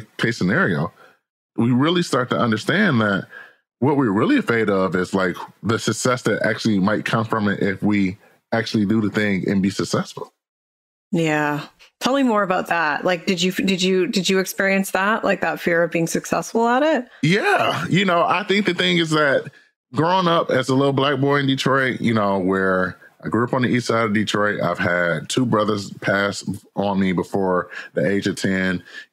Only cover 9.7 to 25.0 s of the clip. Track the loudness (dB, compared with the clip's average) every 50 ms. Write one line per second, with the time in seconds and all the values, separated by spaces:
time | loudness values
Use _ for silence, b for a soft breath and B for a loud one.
9.7 | -2 -2 -4 -2 -2 -4 -4 -6 -12 -14 -16 -16 _ _ _ _ _ _ _ _
10.7 | _ _ _ _ _ _ _ _ -2 0 0 2 2 0 0 0 -2 -4 -8 -12
11.7 | _ b b b b _ -2 0 0 2 2 2 2 0 0 0 0 -2 -2 -2
12.7 | -2 0 0 0 -2 -2 0 -2 -2 -2 -2 -2 -2 0 0 -2 -2 0 -2 0
13.7 | 0 0 0 2 2 2 0 0 -2 -2 0 2 0 0 0 -2 -4 -2 0 0
14.7 | 2 0 0 0 -2 0 0 0 0 0 0 0 0 0 0 -4 -4 -2 0 0
15.7 | 2 2 2 2 0 -2 -2 0 -2 -4 -2 -2 -2 -2 -4 -2 -2 0 2 2
16.7 | 2 2 2 2 0 0 -2 B B B 0 2 2 2 2 2 2 2 2 0
17.7 | -2 -4 -2 0 0 2 2 4 2 2 2 2 2 0 0 0 0 2 2 0
18.7 | 0 0 0 2 2 2 2 2 2 2 2 2 2 0 -2 -4 b b b b
19.7 | b _ _ _ -2 0 0 2 2 2 2 2 2 2 0 0 0 0 0 2
20.7 | 2 2 2 2 2 2 0 0 0 0 2 2 2 2 2 0 0 0 0 2
21.7 | 2 2 2 0 -2 0 0 0 2 2 2 2 0 0 0 0 0 2 2 2
22.7 | 2 2 0 -2 -4 B B B B B -8 -2 0 0 0 0 0 0 0 2
23.7 | 0 0 0 0 0 0 0 0 0 0 0 0 0 0 0 0 0 -2 -2 -2
24.7 | -2 -2 0 0 0 2